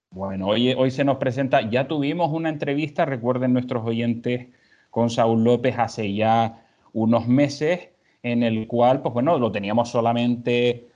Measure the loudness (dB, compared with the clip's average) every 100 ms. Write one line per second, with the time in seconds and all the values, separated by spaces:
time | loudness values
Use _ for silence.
0 | _ -10 -8 -4 0 2 2 2 0 0
1 | 0 0 -2 -2 0 0 2 -2 -2 -2
2 | -2 -2 -2 -2 -4 -4 -4 -4 -4 -2
3 | -2 -2 -2 0 2 0 0 -4 -2 -2
4 | -2 -2 -2 -4 -6 _ _ _ _ -2
5 | 0 2 2 4 4 2 2 0 -2 -2
6 | -4 0 2 2 0 -4 _ _ _ -2
7 | 2 2 4 2 2 0 -2 -2 -6 _
8 | _ _ -4 0 0 0 -2 2 4 4
9 | 0 -2 0 2 0 -2 -2 0 0 0
10 | 0 0 0 -2 0 2 2 0 -8